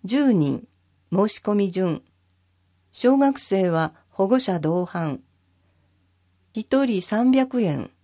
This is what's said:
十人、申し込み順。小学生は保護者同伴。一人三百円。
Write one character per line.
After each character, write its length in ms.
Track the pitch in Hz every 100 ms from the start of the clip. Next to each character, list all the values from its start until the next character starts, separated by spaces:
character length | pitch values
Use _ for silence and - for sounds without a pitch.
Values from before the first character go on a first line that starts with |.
| 190
十 260 | 262 277
人、 360 | 202 147 131 - _ _ _ _
申 160 | 175 208
し 120 | -
込 140 | -
み 180 | 208 202
順。 300 | 175 185 160 _ _ _ _ _ _ _ _ _
小 260 | - 240 277
学 200 | 277 269
生 320 | - 196 185
は 240 | 165 160 _ _
保 180 | - 190
護 120 | 254
者 200 | 254 180
同 260 | 156 175 175
伴。 360 | 180 165 135 _ _ _ _ _ _ _ _ _ _ _ _ _
一 300 | - 220 269
人 180 | 269 196
三 300 | 180 220 247
百 300 | 262 262 254
円。 300 | 202 139 - _